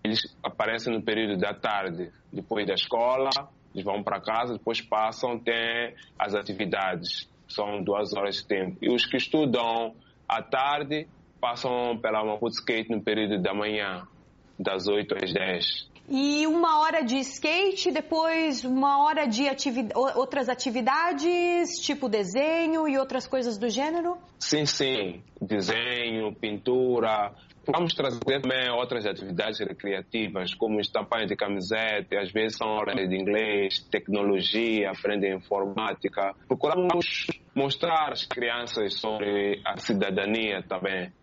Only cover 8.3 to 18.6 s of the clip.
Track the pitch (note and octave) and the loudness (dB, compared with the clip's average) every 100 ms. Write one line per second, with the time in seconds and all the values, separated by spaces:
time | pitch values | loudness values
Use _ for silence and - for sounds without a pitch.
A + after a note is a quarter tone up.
8.3 | G2 - G2 F#2 F#2 - A#2+ - C3 - | -4 -2 0 0 -2 0 2 2 -2 2
9.3 | D#3+ D3 A#2+ A#2 A2+ A#2 - - _ - | 2 4 2 2 0 -2 -8 -20 _ -4
10.3 | A#2 - C3 C#3 D3 C#3+ D3+ D#3+ - - | -4 0 0 2 0 -2 -4 -6 -18 -20
11.3 | - B2 A#2+ C3 B2 B2 A2+ A2+ A2 G#2+ | -4 -2 -2 -2 0 0 0 0 0 0
12.3 | G#2+ A#2 A2+ - A2+ A2 A2 A2 G#2+ G#2+ | 0 -2 -2 -2 -2 0 -2 0 0 2
13.3 | G2+ F#2+ G2+ G#2 G#2+ G2+ F2+ F#2 - - | 2 0 0 -2 -2 -2 -6 -10 -20 -20
14.3 | - - - G2 F#2+ F#2+ G2+ G2 F#2+ F#2+ | -20 -20 -4 -2 0 2 2 2 -2 0
15.3 | F#2 F#2 F2+ - - - - - C4+ C#4+ | 0 0 0 -2 -4 -10 -20 -4 0 0
16.3 | D4 D#4 E4 E4+ D4+ D#4 D#4+ A#3+ C4+ B3+ | 2 2 2 4 4 4 2 0 -2 -2
17.3 | - D#4 E4+ G4 G4 - D4+ D4 D#4+ D#4+ | -2 0 2 2 2 0 0 0 0 2
18.3 | E4 D#4+ B3 | 2 0 0